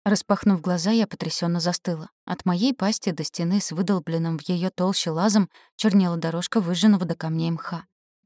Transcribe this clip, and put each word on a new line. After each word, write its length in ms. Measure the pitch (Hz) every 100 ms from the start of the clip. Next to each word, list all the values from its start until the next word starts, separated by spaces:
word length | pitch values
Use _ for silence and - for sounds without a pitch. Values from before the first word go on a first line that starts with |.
Распахнув 560 | 202 202 - 202 208 185
глаза, 320 | 180 170 175
я 160 | 226 202
потрясенно 500 | - 160 - 170 170
застыла. 500 | 170 175 - 165 160 _
От 200 | - 175
моей 280 | 190 175 254
пасти 380 | 254 196 220 -
до 140 | 156
стены 360 | 151 - 170 202
с 120 | -
выдолбленным 680 | 165 190 190 156 165 165 160
в 40 |
ее 280 | - 180 185
толще 400 | - 185 190 170
лазом 400 | 160 202 214 180 - _
чернела 420 | - 220 190 185 170
дорожка 440 | 165 170 175 226
выжженного 440 | 170 175 214 196
до 120 | 170 165
камней 340 | 160 160 165
мха. 320 | 160 - 170 - _ _ _